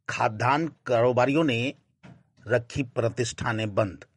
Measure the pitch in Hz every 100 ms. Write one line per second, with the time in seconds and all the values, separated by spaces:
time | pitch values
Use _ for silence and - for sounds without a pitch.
0 | - - 123 107 120 143 160 - - 117
1 | 123 120 127 143 160 117 127 - _ _
2 | - - _ _ - 120 117 147 127 -
3 | 113 117 117 - 123 110 107 98 107 82
4 | -